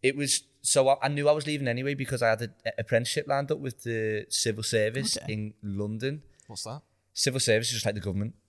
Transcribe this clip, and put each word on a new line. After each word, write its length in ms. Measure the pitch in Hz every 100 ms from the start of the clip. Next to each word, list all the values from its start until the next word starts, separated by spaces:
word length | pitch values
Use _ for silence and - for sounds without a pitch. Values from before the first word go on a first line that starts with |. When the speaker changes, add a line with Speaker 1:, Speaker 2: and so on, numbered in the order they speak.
Speaker 1:
it 120 | 131 139
was, 280 | 139 - - _
so 280 | - 143 131
I, 80 | 139
I 40 | 135
knew 180 | 143 147
I 20 |
was 140 | 151 147
leaving 200 | 147 135
anyway 260 | 117 135
because 280 | 143 131 127
I 80 | 117
had 120 | 110
a, 80 | 113 - 113
a 60 | -
apprenticeship 480 | 113 117 117 - 147
lined 240 | 139 139
up 80 | 151
with 240 | 139 -
the 420 | 117 113 110 107 -
civil 340 | - 117 107
service 540 | 107 113 107 120 139 -
Speaker 2:
Okay. 140 | -
Speaker 1:
in 200 | 107 107 -
London. 640 | 104 98 104 110 131 151 - _ _
Speaker 3:
What's 160 | 110
that? 180 | - 135 _ _ _
Speaker 1:
Civil 260 | - - 131
service 280 | 123 110 117
is 60 |
just 120 | 120 107
like 100 | 104
the 60 |
government. 340 | 101 95 107 -